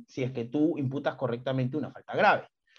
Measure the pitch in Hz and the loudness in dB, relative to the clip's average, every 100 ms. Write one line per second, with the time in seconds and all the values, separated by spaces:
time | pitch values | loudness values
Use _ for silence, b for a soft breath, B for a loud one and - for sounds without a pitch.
0 | - - 131 131 117 147 156 151 131 139 | -10 -4 -4 -4 -2 2 2 2 -2 -2
1 | 156 143 127 120 131 131 127 151 131 101 | -2 -2 -2 -4 -2 0 0 -2 -6 -8
2 | - 127 202 160 - _ _ | -6 2 4 4 0 _ _